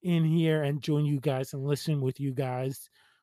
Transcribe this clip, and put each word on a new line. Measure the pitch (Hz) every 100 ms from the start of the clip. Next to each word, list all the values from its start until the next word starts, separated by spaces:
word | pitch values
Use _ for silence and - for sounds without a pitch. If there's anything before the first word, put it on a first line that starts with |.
in | 180 170
here | 160 165 160 156
and | 143 143
join | 123 147
you | 151 147
guys | 147 131 135
and | 143 139
listen | 143 - 147
with | 131 123
you | 139
guys | 127 135 127 131 - - _ _ _